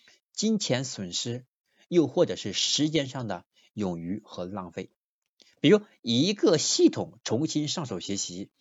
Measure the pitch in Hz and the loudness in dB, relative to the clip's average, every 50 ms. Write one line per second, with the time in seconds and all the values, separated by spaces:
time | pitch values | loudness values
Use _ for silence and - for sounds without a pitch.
0 | _ _ _ _ _ _ - - 202 220 220 202 - - 127 123 139 127 - - | _ _ _ _ _ _ -8 -2 0 0 0 0 0 0 -2 -2 -2 -6 -8 -10
1 | 98 87 85 - - 120 120 127 - _ _ _ _ _ _ _ _ - 170 175 | -8 -8 -6 -6 -6 -6 -6 -8 -10 _ _ _ _ _ _ _ _ 0 2 2
2 | 147 - - 180 170 - 90 - - 107 90 - - - - - 147 156 151 156 | 2 2 2 2 0 0 0 -6 -8 -6 -4 -2 -2 0 0 0 0 0 0 0
3 | 139 127 135 135 120 104 101 - - _ _ _ _ _ - 107 104 90 87 82 | -2 -2 -6 -8 -6 -6 -8 -8 -10 _ _ _ _ _ -8 -4 -4 -4 -4 -4
4 | 82 87 101 - - - - 92 90 90 101 98 92 87 - 95 92 - _ _ | -6 -6 -8 -8 -10 -12 -12 -10 -10 -8 -8 -10 -12 -12 -10 -12 -12 -12 _ _
5 | _ _ _ _ _ _ _ _ - _ _ _ - - 208 208 208 - _ _ | _ _ _ _ _ _ _ _ -20 _ _ _ 6 6 6 6 4 0 _ _
6 | - 120 117 123 156 196 214 - - 214 165 151 - - - - 359 302 - - | -2 0 2 4 4 2 2 2 4 4 4 4 2 2 4 6 6 6 4 2
7 | 98 - - - - - 110 123 156 151 - 151 151 143 - 190 151 120 104 87 | -6 -8 -10 -10 -6 -2 0 0 0 0 -2 -2 -2 -2 -4 -4 -6 -6 -6 -6
8 | - - 98 98 - - 87 92 98 - _ _ | -6 -6 -6 -6 -6 -8 -8 -12 -12 -14 _ _